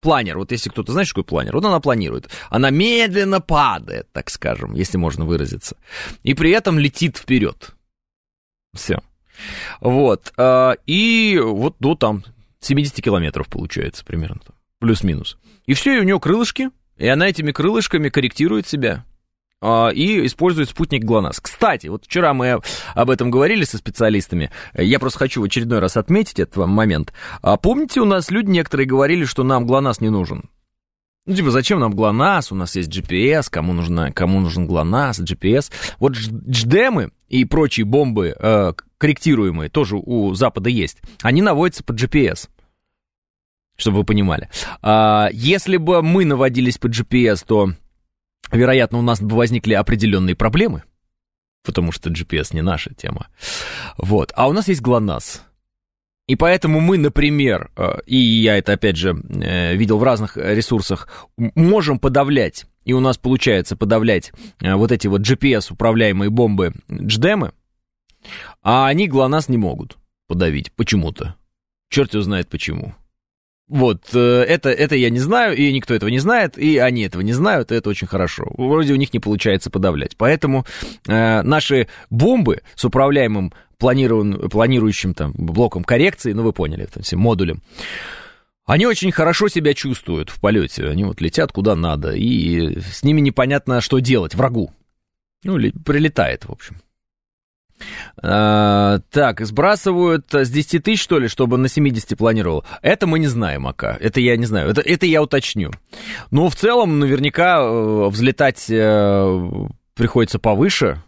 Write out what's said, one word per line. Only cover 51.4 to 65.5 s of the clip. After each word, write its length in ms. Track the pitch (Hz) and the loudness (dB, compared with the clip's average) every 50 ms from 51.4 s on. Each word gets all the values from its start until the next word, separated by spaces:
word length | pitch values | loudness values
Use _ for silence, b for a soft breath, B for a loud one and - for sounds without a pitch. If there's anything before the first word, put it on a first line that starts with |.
| _ _ _ _ _ | _ _ _ _ _
потому 260 | - - - 85 82 | -6 -2 -2 -2 -2
что 200 | 78 - - - | -4 -6 -6 -6
G 140 | 82 78 85 | -6 -6 -6
P 100 | - - | -4 -4
S 160 | 78 69 - | -4 -4 -4
не 80 | - 80 | -4 -4
наша 340 | 80 95 87 78 - - - | -2 -2 -2 -4 -6 -12 -14
тема. 340 | _ - - - - - - B B B B B B B B B B B B B | _ -10 -10 -10 -10 -12 -14 B B B B B B B B B B B B B
Вот. 340 | B - 95 107 101 71 - - | B -2 0 2 2 0 -2 -2
А 100 | - 123 | 0 0
у 60 | 135 | 2
нас 160 | 165 208 208 196 | 2 0 0 0
есть 140 | 185 139 | -2 0
глонасс. 600 | 110 123 123 117 107 101 78 60 - - - - - _ _ _ _ _ _ _ _ _ _ _ _ _ _ _ _ | 0 0 2 2 2 0 -4 -4 -8 -10 -14 -16 -18 _ _ _ _ _ _ _ _ _ _ _ _ _ _ _ _
И 100 | - 131 | -2 0
поэтому 440 | - 160 170 180 185 - 156 156 156 | 2 4 4 4 4 2 2 2 4
мы, 160 | 160 175 196 | 4 4 4
например, 760 | 180 143 143 - - 143 147 147 147 139 127 104 85 - - _ | 4 2 2 2 2 2 2 2 2 2 2 2 0 -4 -8 _
э, 220 | - 95 87 - - - | -4 -4 -4 -4 -6 -6
и 100 | - 127 | 0 2
я 400 | 131 123 117 113 113 110 110 104 | 4 4 4 4 4 4 4 2
это, 160 | 101 92 - 101 | 2 2 0 0
опять 220 | 98 - 104 92 | 2 2 0 0
же, 140 | 80 87 95 | 0 -2 -2
э, 640 | 87 76 - - - - - - 92 87 87 85 87 | -2 -2 -6 -8 -8 -6 -4 -4 -2 -2 0 0 0
видел 240 | 95 113 101 110 107 | 0 2 2 2 2
в 40 | |
разных 360 | 120 131 123 107 107 101 - - | 4 2 2 0 -2 -8 -8 -6
ресурсах, 720 | 71 92 107 110 113 - 120 110 98 - 95 - - B B B B B _ | -4 -2 0 -2 0 0 -2 -2 -2 -2 -6 -6 -8 B B B B B _
м-, 160 | - 120 110 - | -6 -6 -2 2
можем 440 | 160 160 175 202 214 170 147 139 - | 2 4 4 4 2 2 0 -2 0
подавлять, 640 | - 135 127 143 139 135 143 135 107 80 - - - _ _ _ _ | 0 2 4 4 4 4 4 2 0 0 -4 -10 -20 _ _ _ _
и 100 | - 127 | 0 0
у 60 | 127 | 2
нас 180 | 131 131 123 - | 2 2 0 0
получается 580 | - 123 131 131 - 131 107 95 87 - - | 0 0 0 2 2 2 2 2 0 -2 -4
подавлять, 560 | - 113 101 113 110 110 117 104 90 - - B B B B B B | -4 0 2 2 4 4 2 2 0 -2 -6 B B B B B B
э, 120 | - 92 95 | -2 0 2
вот 160 | 98 - - | 2 4 2
эти 160 | 123 - - | 2 0 0
вот 140 | 101 98 98 | 0 0 2
G 160 | 101 101 135 | 2 2 0
P 160 | - - 139 | 2 2 2